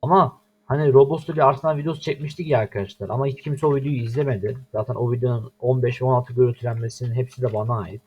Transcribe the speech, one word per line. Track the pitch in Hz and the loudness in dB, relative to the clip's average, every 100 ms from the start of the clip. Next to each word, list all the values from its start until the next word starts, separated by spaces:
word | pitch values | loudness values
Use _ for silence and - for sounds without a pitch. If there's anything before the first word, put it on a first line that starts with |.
Ama | 143 185 147 - _ _ _ | 2 4 2 -2 _ _ _
hani | 139 151 | 0 6
Roblox'ta | 135 139 156 - | 8 6 4 -4
bir | 160 135 | 2 4
Arsenal | 135 160 151 | 4 0 -2
videosu | 147 156 | -2 -4
çekmiştik | - 135 147 - 160 | -6 -6 -8 -8 0
ya | 131 | 0
arkadaşlar. | 107 - 95 - 98 | 0 -4 -8 -8 -6
Ama | 117 139 | -2 -2
hiç | 135 | -4
kimse | - 143 156 | -6 -2 0
o | 139 | 0
videoyu | 139 139 | 0 -4
izlemedi. | 117 120 139 113 101 - - | -2 -2 -2 -2 -4 -6 -8
Zaten | 107 107 117 | -6 -4 -2
o | 120 | -2
videonun | 123 123 120 110 _ | 0 0 -2 -6 _
on | 120 127 | 0 2
beş | 123 120 | 2 0
on | 131 | 2
altı | 127 123 | 2 0
görüntülenmesinin | 123 123 120 120 113 117 - 123 | 2 2 2 -4 -4 -6 -6 -4
hepsi | 117 127 - | -2 -4 -4
de | 123 | -4
bana | 107 110 120 | -2 -2 -2
ait. | 90 - | -4 -12